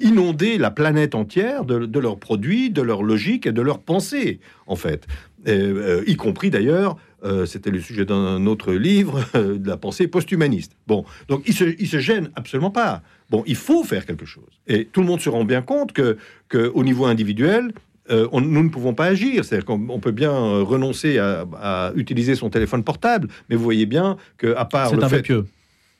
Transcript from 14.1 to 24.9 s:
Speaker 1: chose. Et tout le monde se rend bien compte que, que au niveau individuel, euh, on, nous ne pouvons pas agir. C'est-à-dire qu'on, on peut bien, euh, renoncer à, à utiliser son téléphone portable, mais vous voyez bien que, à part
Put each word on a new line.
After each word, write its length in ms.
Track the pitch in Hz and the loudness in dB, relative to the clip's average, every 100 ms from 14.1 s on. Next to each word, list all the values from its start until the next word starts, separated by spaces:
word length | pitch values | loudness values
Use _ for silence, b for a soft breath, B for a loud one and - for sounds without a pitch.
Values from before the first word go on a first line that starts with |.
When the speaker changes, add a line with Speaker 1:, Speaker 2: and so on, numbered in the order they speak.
| 82 - | -10 -12
Speaker 1:
chose. 360 | - - _ - | -20 -20 _ -2
Et 160 | 110 113 | 0 0
tout 160 | - | 0
le 80 | 180 | 2
monde 120 | 175 | 2
se 80 | 151 | 0
rend 160 | 117 110 | 0 2
bien 180 | 127 | 0
compte 300 | 127 285 139 | 0 -2 -2
que, 240 | - 127 110 B B B | 0 0 0 B B B
que 220 | 123 117 - | 0 2 2
au 80 | 131 | 2
niveau 220 | 127 131 | 2 2
individuel, 680 | 113 104 104 147 220 240 220 _ _ - | 2 0 0 2 2 0 -8 _ _ 0
euh, 180 | 113 113 | 2 2
on, 100 | 139 | 2
nous 220 | 147 151 | 2 4
ne 60 | 160 | 2
pouvons 260 | 135 123 117 | 2 -2 0
pas 120 | 170 | 2
agir. 380 | 190 247 240 - | 2 2 0 0
C'est-à-dire 200 | 104 - | -2 -2
qu'on, 240 | 107 117 | -4 -4
on 100 | 117 | -4
peut 140 | 120 | -2
bien, 180 | 110 147 | 0 0
euh, 320 | 139 113 101 | 0 2 2
renoncer 560 | 98 131 135 123 156 131 | 2 2 0 -2 0 2
à, 260 | 101 90 87 - | 2 -2 -6 -8
à 320 | 101 92 92 156 | -4 -2 -2 -2
utiliser 400 | 117 123 120 131 | -4 -2 0 0
son 140 | 113 | 0
téléphone 340 | 117 107 123 113 | -2 0 -2 -2
portable, 420 | 139 233 233 104 B B | -2 0 0 -2 B B
mais 60 | 117 | 0
vous 80 | 117 | 2
voyez 220 | 110 107 | 2 2
bien 300 | 143 190 190 B B | 2 0 -2 B B
que, 160 | 117 117 | -2 0
à 100 | 123 | 0
part 260 | 143 131 | 0 0